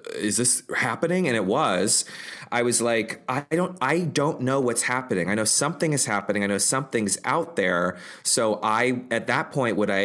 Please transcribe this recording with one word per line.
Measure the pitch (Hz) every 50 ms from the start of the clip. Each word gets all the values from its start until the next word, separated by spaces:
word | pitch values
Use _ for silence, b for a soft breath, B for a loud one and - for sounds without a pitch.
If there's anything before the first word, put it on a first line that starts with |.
| - - -
is | 71 95 107 101
this | 110 123 117 - - - - -
happening?" | - - 123 113 - 170 165 180 185 185
And | 143 117
it | 113 95
was. | 92 107 143 156 120 95 90 95 110 - - - B B B B B B B B B
I | - 120
was | 120 123 117 113
like, | 113 117 117 113 107 - - - - -
"I | 127 143 147 -
don't, | 160 170 185 175 180 -
I | 127 131 156 175
don't | 180 147 95 - 139 156 156 -
know | 127 127 135 139
what's | 131 120 113 117
happening. | - 135 123 127 131 - 113 90 85 90
I | 104
know | 110 107
something | 107 - - 143 151 170 - 170 160
is | 147 131 -
happening. | 117 107 101 98 - 98 104 101
I |
know | 101 101 98
something's | - - 131 135 143 - - 117 107 98 - - -
out | 120 135 170 165 - -
there." | - 98 92 90 87 90 90 90 B B B B B
So | B - - 131 117 110 104 -
I, | - 110 107 113 123 127 127 127 127 -
at | 117 117 95
that | - 120 143 156 -
point, | - 147 127 117 95
would | 95 104 98
I | 98 98